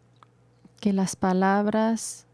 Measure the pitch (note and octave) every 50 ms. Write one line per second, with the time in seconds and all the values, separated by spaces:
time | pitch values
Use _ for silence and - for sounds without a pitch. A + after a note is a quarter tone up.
0 | _ _ _ _ - _ _ _ _ _ _ _ - - _ _ - G#3 G3 F#3+
1 | F#3+ - - - - F#3 F#3 F#3 F#3+ F#3+ G3 G#3 G#3 G#3+ G#3+ A3 A3 A3+ A3+ A3
2 | - - - - - _